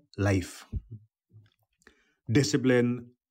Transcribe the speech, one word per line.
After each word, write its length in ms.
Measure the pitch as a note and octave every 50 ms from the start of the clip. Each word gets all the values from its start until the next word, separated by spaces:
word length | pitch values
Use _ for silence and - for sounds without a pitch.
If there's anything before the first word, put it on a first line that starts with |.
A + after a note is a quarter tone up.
| _ _ -
life. 480 | G2+ G2 G2+ G2 F#2 E2+ - - - - - - - - - A2+ - _ _ _ _ _ _ A2 G#2+ _ _ _ _ _ _ _ _ _ - _ _ _ _ _ _ _ -
Discipline, 800 | A2 C#3+ C3+ - D3+ B2+ A#2+ C3 B2 B2 A#2+ A#2+ B2 A#2+ A#2+ B2 _ _ _ _